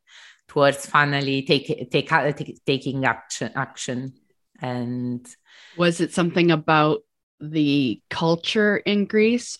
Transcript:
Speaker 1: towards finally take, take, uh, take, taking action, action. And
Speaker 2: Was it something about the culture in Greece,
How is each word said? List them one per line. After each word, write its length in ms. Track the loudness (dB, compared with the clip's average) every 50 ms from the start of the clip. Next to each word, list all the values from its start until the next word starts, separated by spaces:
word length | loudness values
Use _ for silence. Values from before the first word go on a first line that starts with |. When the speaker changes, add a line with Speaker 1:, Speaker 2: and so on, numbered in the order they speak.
| _ _ -20 -20 -20 -20 -20 _ _ -4
Speaker 1:
towards 380 | 2 4 4 4 4 2 -2
finally 560 | 0 2 2 4 2 0 -2 -2 -2 -2 -2
take, 480 | 0 2 0 0 0 -2 -8 -8 -6 -2
take, 220 | -2 -2 0 2
uh, 200 | 2 2 2 0
take, 320 | -2 -4 -8 -14 -16 -8 _
taking 400 | -2 -2 -2 -2 -6 -4 -2 0
action, 460 | -2 -2 -2 -6 -12 -10 -8 -8 -6 -6
action. 580 | -6 -8 -8 -8 -12 -10 -8 -8 -8 -8 -10 -14 _ _ _ _ _ _ _ _ -12
And 640 | -8 -8 -6 -6 -6 -6 -6 -6 -6 -6 -6 -8 -10 -16 -20 _ _ _ -20 -20 -20 -12 -4
Speaker 2:
Was 240 | 0 0 0 0 0
it 140 | -2 -2 0
something 360 | 0 0 0 2 2 4 4
about 500 | 2 2 2 2 2 4 4 2 0 -2 -4 _ _ _ _ _ _ -16
the 600 | -12 -6 -2 0 0 2 2 2 2 0 -2 -6 _ -10
culture 680 | -6 -2 0 0 0 0 -2 -2 0 0 2 2 0 0
in 260 | 0 0 0 0 0
Greece, 520 | 0 2 2 4 4 2 0 -4 -8 -14